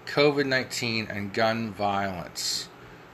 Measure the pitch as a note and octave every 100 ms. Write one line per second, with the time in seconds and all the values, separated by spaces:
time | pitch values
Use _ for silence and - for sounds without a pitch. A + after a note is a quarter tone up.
0 | - - D3 C#3+ C#3 C3 A#2+ - A#2+ A2+
1 | G#2+ G#2 G2+ A2+ A2+ A2+ A2+ G2 G#2 G2
2 | G2 F2+ - - - - - - - -
3 | -